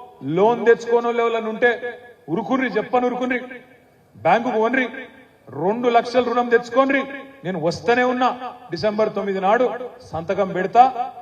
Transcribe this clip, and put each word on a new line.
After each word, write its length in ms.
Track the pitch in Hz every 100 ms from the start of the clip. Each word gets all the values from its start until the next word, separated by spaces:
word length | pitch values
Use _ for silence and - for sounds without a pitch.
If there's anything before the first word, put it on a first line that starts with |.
| - -
లోన్ 420 | 135 170 214 240 220
తెచ్చుకోనోళ్ళు 560 | 233 233 233 233 233
ఎవరన్నా 260 | 233 226 214
ఉంటే 500 | 214 240 220 240 - - - -
ఉరుకుర్రి, 380 | 175 - 262 247
చెప్పని 380 | 202 - 247 247
ఉరుకుర్రి, 340 | 247 254 247 - - - - _ _ _ -
బ్యాంకుకు 420 | 160 220 247 220
పోన్రి, 280 | 226 262 247 - - - - _ - 131
రెండు 240 | 175 240 247
లక్షల 360 | 233 226 247
రుణం 260 | 240 247 240
తెచ్చుకోన్రి, 540 | 226 - 262 269 269 269 - - -
నేను 160 | 170 180
వస్తూనే 440 | 165 156 - 247
ఉన్నా, 500 | 247 247 247 - 247 - -
డిసెంబర్ 420 | 165 208 208 214 202
తొమ్మిది 260 | 202 190
నాడు 300 | 185 240 247 233 247 - -
సంతకం 380 | 165 165 190 190
పెడతా, 640 | 175 185 233 254 240 247 -